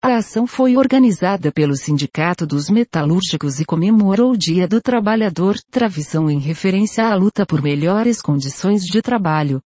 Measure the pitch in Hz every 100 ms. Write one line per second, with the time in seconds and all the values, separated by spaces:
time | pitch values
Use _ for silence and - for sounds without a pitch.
0 | 262 240 214 - 240 - 262 247 262 262
1 | 254 185 180 196 147 143 151 139 - 147
2 | 139 - 160 180 160 143 143 208 240 165
3 | 147 170 180 160 147 135 156 160 180 220
4 | 202 196 247 247 165 170 180 220 - 240
5 | 208 220 214 160 185 208 - 254 233 170
6 | 147 160 156 147 139 160 190 190 208 -
7 | 226 202 196 - 196 156 143 143 156 202
8 | 226 226 - 143 135 - 180 208 175 208
9 | - 233 180 156 147 131 -